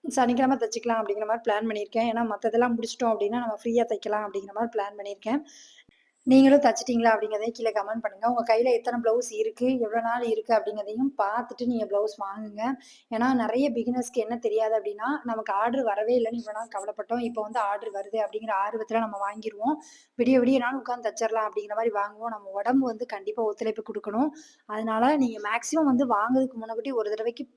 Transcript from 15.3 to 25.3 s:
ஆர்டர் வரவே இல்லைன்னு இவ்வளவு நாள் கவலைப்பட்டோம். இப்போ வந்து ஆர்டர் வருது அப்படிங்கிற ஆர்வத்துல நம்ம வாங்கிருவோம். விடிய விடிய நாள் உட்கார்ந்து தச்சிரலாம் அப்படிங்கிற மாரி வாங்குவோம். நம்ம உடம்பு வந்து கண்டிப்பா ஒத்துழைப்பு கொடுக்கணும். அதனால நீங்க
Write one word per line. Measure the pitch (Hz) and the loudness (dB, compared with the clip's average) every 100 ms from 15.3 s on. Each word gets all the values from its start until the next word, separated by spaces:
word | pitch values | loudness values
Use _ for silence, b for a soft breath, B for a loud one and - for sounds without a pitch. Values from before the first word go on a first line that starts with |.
| 220 214 | -6 -2
ஆர்டர் | 196 226 269 | 0 0 0
வரவே | 233 202 220 | 0 0 2
இல்லைன்னு | 247 226 233 | 2 2 -4
இவ்வளவு | 214 214 | -8 -10
நாள் | 233 | -8
கவலைப்பட்டோம். | 202 202 208 202 240 | -8 -8 -10 -4 -4
இப்போ | 233 233 | -2 -4
வந்து | 214 233 | -4 -2
ஆர்டர் | 202 208 208 | -2 -4 -6
வருது | 196 202 220 | -8 -4 -4
அப்படிங்கிற | 202 214 220 196 | -4 -4 -4 -2
ஆர்வத்துல | 202 220 220 226 | -2 -4 -2 -2
நம்ம | 220 202 | -2 -4
வாங்கிருவோம். | 202 214 220 202 233 302 B B B - | -6 -6 -10 -2 -2 -2 B B B 0
விடிய | 240 262 | 4 6
விடிய | 240 269 | 6 2
நாள் | 240 269 | 2 -4
உட்கார்ந்து | - 247 226 | -6 -4 -4
தச்சிரலாம் | - 226 220 214 | -2 -2 0 -2
அப்படிங்கிற | 208 208 | -4 -4
மாரி | 208 233 | -2 0
வாங்குவோம். | 202 202 214 226 | 0 -4 -6 -10
நம்ம | 214 196 | -10 -8
உடம்பு | 196 220 262 | -4 2 2
வந்து | 254 220 247 | 2 -4 -8
கண்டிப்பா | 202 196 214 | -6 -6 -2
ஒத்துழைப்பு | 220 208 220 214 | -2 -2 -4 -4
கொடுக்கணும். | 214 208 208 214 294 B B B - | -8 -8 -4 0 -2 B B B -10
அதனால | 214 226 220 247 302 | -6 -2 2 4 4
நீங்க | 247 | 0